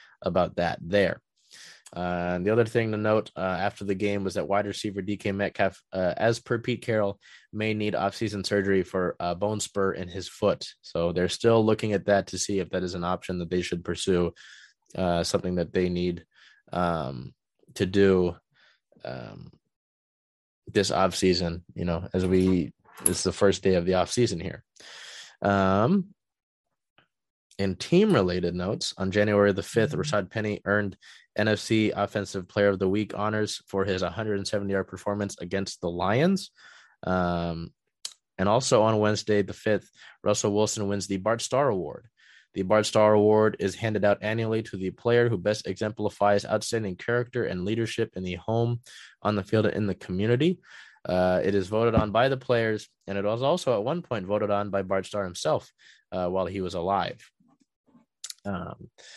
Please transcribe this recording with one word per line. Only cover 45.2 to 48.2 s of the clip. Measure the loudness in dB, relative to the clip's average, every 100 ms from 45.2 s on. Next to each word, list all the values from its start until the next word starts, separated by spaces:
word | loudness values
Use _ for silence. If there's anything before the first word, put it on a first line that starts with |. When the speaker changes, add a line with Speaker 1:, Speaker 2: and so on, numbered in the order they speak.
| 4
Speaker 1:
who | 2
best | 0 -2 -4
exemplifies | -6 -6 -2 -4 2 4 4 2
outstanding | -2 -2 -4 -4 -6
character | -2 -2 -2 -4 -4
and | -2 -2
leadership | -2 -2 -2 -4
in | -4